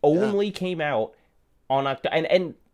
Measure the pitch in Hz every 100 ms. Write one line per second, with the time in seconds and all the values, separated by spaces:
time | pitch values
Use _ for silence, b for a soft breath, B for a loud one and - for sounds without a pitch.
0 | 147 160 214 202 208 190 185 170 147 123
1 | 110 b b _ _ _ _ 135 139 135
2 | - 160 - 185 175 - _